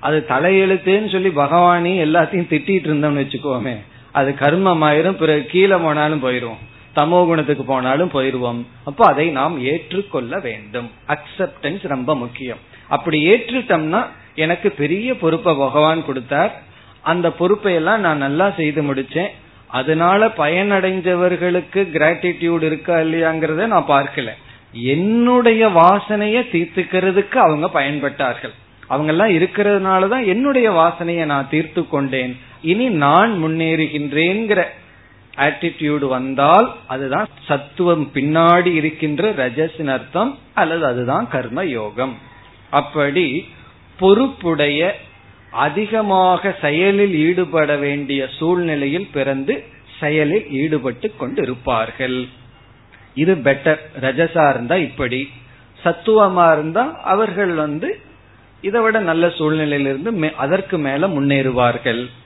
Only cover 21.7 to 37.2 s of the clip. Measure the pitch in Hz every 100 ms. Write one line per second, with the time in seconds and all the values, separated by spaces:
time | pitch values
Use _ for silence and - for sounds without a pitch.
21.7 | 190 190 156 151 165 180 156 170 165 156
22.7 | 156 170 170 160 165 160 160 156 156 226
23.7 | 196 147 143 143 - 117 - - - _
24.7 | 117 123 147 196 233 240 247 240 226 226
25.7 | 170 170 202 - 214 208 226 240 170 170
26.7 | - 175 185 185 185 202 254 190 151 151
27.7 | 156 139 147 139 - 135 120 101 - -
28.7 | - - 135 151 160 214 170 180 - 202
29.7 | 202 190 190 190 254 226 190 277 262 226
30.7 | 175 165 170 170 170 156 143 135 156 156
31.7 | - 151 147 139 131 127 123 - - 160
32.7 | 196 254 180 143 160 226 202 160 160 160
33.7 | 160 160 151 147 143 165 196 226 196 -
34.7 | - - - - - - - 143 143 170
35.7 | - 151 147 139 131 131 135 143 175 247
36.7 | - - 131 135 143